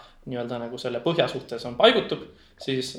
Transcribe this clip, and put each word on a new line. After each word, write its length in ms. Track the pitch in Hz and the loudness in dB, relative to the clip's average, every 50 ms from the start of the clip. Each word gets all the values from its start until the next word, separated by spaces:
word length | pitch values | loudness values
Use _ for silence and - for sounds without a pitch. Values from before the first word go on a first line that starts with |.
| - - - - | -16 -20 -20 -16
nii-öelda 340 | - 139 127 120 120 120 123 | -10 -8 -6 -4 -4 -4 -4
nagu 200 | 117 117 117 127 | -6 -6 -6 -8
selle 220 | 123 - 123 120 120 | -6 -6 -4 -4 -2
põhja 260 | - 170 165 170 127 | 0 0 4 4 2
suhtes 380 | 127 - 127 - - 120 110 - | 2 0 -6 -8 -6 -8 -8 -6
on, 100 | 123 123 | -6 0
paigutub, 460 | - 202 247 254 208 - - - - - - - - - - - | 6 8 8 8 6 2 -2 -4 -6 -8 -14 -20 -20 -20 -20 -20
siis 360 | - - 139 135 127 127 - - | -10 -4 -2 -2 -2 -2 -4 -6